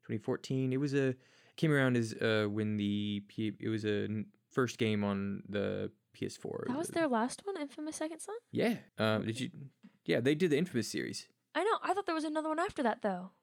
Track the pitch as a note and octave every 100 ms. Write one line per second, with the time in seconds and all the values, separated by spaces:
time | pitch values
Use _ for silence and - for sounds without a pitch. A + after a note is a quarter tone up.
0 | - A2+ - B2 - C3 C3 C3 C#3+ C#3
1 | C3+ B2+ _ _ - - D#3+ C#3+ C3 B2
2 | A2+ - A2+ A2 G#2+ G#2 G#2+ G#2+ G2+ G#2
3 | G#2 G2+ G2+ - A2 G2+ A2+ A2 G#2+ G#2
4 | G#2 G#2+ G#2 _ _ - A#2+ - A2+ G#2
5 | G2+ G2 G2 F#2+ - G2+ G2 G2 G2 _
6 | _ - G2 - - - - C4 F4 E4+
7 | D#4 A#3 A#3+ - G4+ F#4+ C#4+ - D4+ D#4
8 | D#4+ E4 - A4+ _ A#2 - G#3+ - -
9 | A2 G#2+ G#2+ A#2 B2+ - C#3 _ - _
10 | - D3+ B2 D3+ F3+ C#3+ F3+ B2 G#2 -
11 | B1 - - _ _ D4 G4 A4 - F#4
12 | G4 D#4+ D#4 D#4 D#4 D#4 F#4+ - A#3+ G#3+
13 | G#3+ F3+ F#3 _